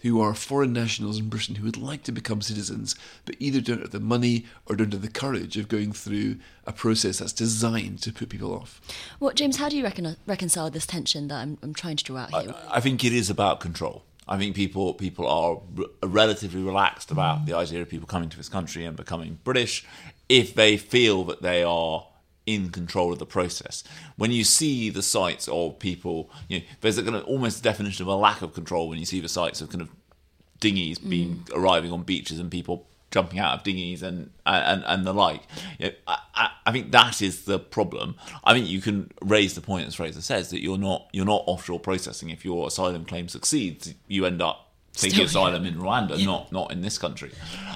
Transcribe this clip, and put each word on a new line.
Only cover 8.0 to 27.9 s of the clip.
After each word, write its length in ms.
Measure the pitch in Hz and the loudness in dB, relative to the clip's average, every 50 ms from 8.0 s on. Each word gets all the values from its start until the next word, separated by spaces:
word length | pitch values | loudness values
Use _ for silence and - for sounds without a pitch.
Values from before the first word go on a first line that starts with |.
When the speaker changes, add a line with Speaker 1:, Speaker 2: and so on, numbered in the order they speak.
Speaker 1:
to 100 | - 113 | -8 -8
put 160 | - - 110 113 | -8 -8 -10 -10
people 240 | 104 101 104 104 95 | -8 -8 -8 -6 -8
off. 240 | 95 - - - - - - - - - - - - | -8 -10 -14 -20 -20 -16 -16 -14 -14 -14 -14 -8 -2
Speaker 2:
What, 160 | 277 269 - | -2 0 2
James, 200 | - 294 277 262 | 2 2 2 0
how 140 | 269 294 294 | 0 -2 -2
do 60 | 294 285 | -2 -2
you 60 | 247 | -2
recon-, 320 | 196 - 190 170 156 165 - - | -2 -4 -4 -6 -8 -8 -8 -6
reconcile 420 | 208 196 185 185 160 - 175 156 160 | -6 -4 -2 0 0 0 0 -2 -4
this 160 | 139 156 - | -4 -6 -6
tension 440 | - 180 165 - - - 147 147 143 | -6 -6 -4 -2 -2 -2 -2 -4 -6
that 80 | 143 | -6
I'm, 200 | 131 120 147 151 - | -6 -6 -8 -8 -8
I'm 100 | - 151 | -10 -10
trying 240 | 151 - - 170 151 | -10 -8 -8 -6 -4
to 80 | 143 - | -4 -4
draw 140 | - 131 131 | -6 -6 -8
out 160 | 120 - - | -8 -4 -4
Speaker 3:
I, 80 | - | -4
Speaker 2:
here? 120 | - 98 - - - - | -4 -4 -10 -12 -6 -2
Speaker 3:
I 100 | - 120 | 0 2
think 220 | 117 135 131 113 127 | 2 2 2 4 2
it 80 | 120 117 | 4 4
is 160 | 120 101 95 | 4 2 2
about 300 | 92 - 101 92 73 - | 2 4 4 4 4 2
control. 440 | - 85 80 - 82 - - - - _ _ _ - - | -2 -8 -6 -4 -4 -4 -6 -8 -16 _ _ _ -6 -4
I 80 | 95 | -2
think 180 | 98 101 101 95 | 0 0 0 0
people, 380 | 101 98 - - 95 98 90 | 0 0 0 0 0 0 0
people 340 | - - 98 90 - - 78 | -2 -2 -4 -6 -4 -2 0
are 340 | 64 76 80 82 87 82 98 98 90 - | 2 2 4 2 2 0 -2 -6 -10 -8
re-, 120 | 92 92 - - - | -6 -6 -6 -6 -6
relatively 600 | 95 95 90 107 110 110 101 - 107 90 85 95 | -4 2 4 6 6 6 4 0 -4 -6 -4 -4
relaxed 480 | 95 95 92 98 98 - - - - - | -2 0 2 4 4 4 2 -2 -8 -4
about 360 | 78 92 90 85 80 76 76 | 0 2 2 2 2 2 0
the 80 | 82 85 | 0 0
idea 260 | 85 87 78 82 87 | 0 0 0 -2 -6
of 80 | 85 - | -6 -6
people 180 | 87 80 82 | -8 -10 -8
coming 220 | - 92 90 85 80 | -6 -4 -4 -4 -6
to 80 | - | -8
this 140 | - 71 - | -12 -12 -8
country 340 | - 95 82 78 - 82 82 | -6 -6 -6 -6 -8 -8 -8
and 100 | 82 76 - | -8 -10 -10
becoming 400 | - - - 85 80 85 82 - - | -8 -8 -8 -6 -6 -8 -12 -8 -4
British 380 | 127 127 127 117 - - - - - - - - - - _ _ - | 0 0 2 2 0 -2 -6 -8 -12 -20 -20 -20 -20 -20 _ _ 8
if 260 | 131 123 117 - - | 8 8 8 6 6
they 220 | - 110 107 104 | 8 8 8 8
feel 480 | 101 - - 131 123 120 110 98 95 90 | 4 2 2 4 6 6 6 6 4 2
that 160 | 85 - - | -2 -4 -2
they 220 | 87 90 90 87 | 0 2 2 4
are 440 | 87 87 85 82 82 80 80 85 - - _ _ _ _ _ _ - | 4 4 2 2 2 0 -2 -4 -6 -8 _ _ _ _ _ _ -4
in 220 | 110 110 104 92 87 | -2 -2 -2 -2 -4
control 420 | 82 92 87 82 - 95 90 87 | -4 -6 -6 -2 0 2 2 2
of 80 | 87 - | 0 -4
the 60 | - | -6
process. 580 | - - 95 90 85 - - - - - - - - - - - 147 - | -4 -2 -2 -2 -2 -4 -8 -10 -10 -12 -12 -12 -14 -18 -20 -20 -12 -6
When 140 | - 107 117 | -2 0 2
you 140 | 120 117 107 | 2 4 4
see 460 | - - - 160 151 135 120 113 104 | 6 6 4 4 2 0 0 0 -2
the 120 | - 95 | -2 -2
sights 460 | 95 - - 110 92 85 80 - - - | 0 2 2 2 2 2 0 -2 -4 -2
of 300 | 65 85 85 78 - - | 0 0 0 -2 -4 -4
people, 520 | - 95 87 - - 90 85 82 78 - - - - - | -4 -4 -4 -4 -4 -4 -4 -4 -6 -8 -12 -16 -10 -6
you 100 | 92 90 | -6 -6
know, 60 | - - - - | -6 -8 -6 0
there's 160 | - 113 95 - | 2 2 2 2
a 40 | |
kind 140 | 92 113 113 | 0 -2 -2
of 80 | 101 - | -2 -2
almost 360 | - 135 135 123 110 - - | -2 -2 0 0 -2 -2 0
a 20 | |
definition 400 | - 113 104 104 101 101 | 0 0 2 0 -2 -4